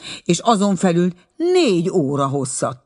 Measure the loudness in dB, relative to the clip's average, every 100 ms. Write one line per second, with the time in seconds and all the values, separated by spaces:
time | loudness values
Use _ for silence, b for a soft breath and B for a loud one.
0 | B B -2 -2 2 2 2 2 2 2
1 | 0 -4 b _ 0 2 2 2 0 0
2 | 0 0 -2 -2 -4 -4 -6 -6